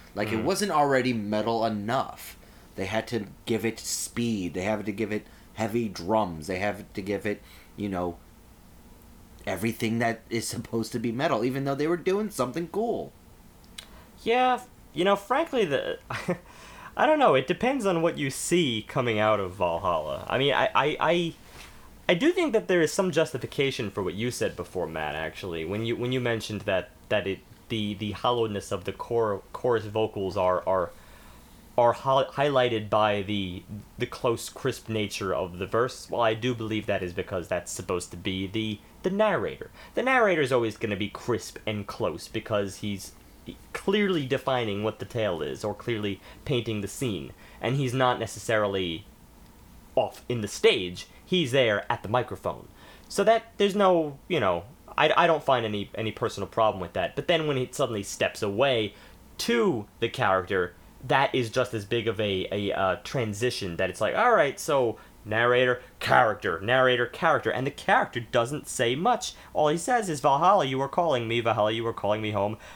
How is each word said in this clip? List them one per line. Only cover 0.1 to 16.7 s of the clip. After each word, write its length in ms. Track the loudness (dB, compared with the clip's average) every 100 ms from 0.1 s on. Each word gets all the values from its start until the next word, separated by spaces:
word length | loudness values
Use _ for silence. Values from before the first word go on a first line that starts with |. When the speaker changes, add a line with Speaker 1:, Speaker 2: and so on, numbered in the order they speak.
| -6
Speaker 1:
Like, 160 | -2
it 80 | 0
Speaker 2:
Mm. 40 |
Speaker 1:
wasn't 280 | 0 0 0
already 400 | 2 4 4 2
metal 520 | 0 0 0 0 2 0
enough. 720 | 0 -2 -2 -2 -8 -16 -18 -20 -20 -16 -8
They 100 | -2
had 220 | -2 -2
to 180 | -4 -6 -10 -2
give 200 | 0 0
it 140 | -4
speed. 760 | -6 -6 -6 -4 -2 -2 -2
They 80 | -2
had 220 | -2 -2 -4
to 60 |
give 200 | -4 -4
it 140 | -4 -8 -18 -20 -6
heavy 320 | -2 -2 -4
drums. 580 | -6 0 0 0 -4 -6
They 120 | -2
had 320 | -2 -4 -10
to 80 | -8
give 240 | -4 -4 -2
it, 160 | -6 -10 -20 -20 -6
you 140 | -4
know, 280 | -2 -4 -6 -16 -20 -20 -20 -20 -20 -20 -20 -20 -20 -20 -12 -6
everything 540 | -2 -2 -2 -2 0
that 220 | 0 -2 -6
is 180 | -6 -4
supposed 440 | -8 -4 -4 -4
to 60 | -4
be 120 | -4
metal, 320 | -2 0 0
even 220 | 0 -2 -2
though 100 | -2
they 120 | 0
were 100 | 0
doing 320 | 0 0 -2
something 380 | -2 -4 -4 -4
cool. 420 | -2 -2 -4 -6 -14 -20 -20 -20 -20 -20 -20 -20 -20 -20 -8
Speaker 2:
Yeah, 380 | 0 2 4 2 -4 -20 -12
you 100 | 0
know, 120 | 2 2
frankly, 500 | 2 0 2 0 2
the, 340 | 0 -2 -6 -8
<laughs> 280 | -6 -4 -4 -8 -20 -20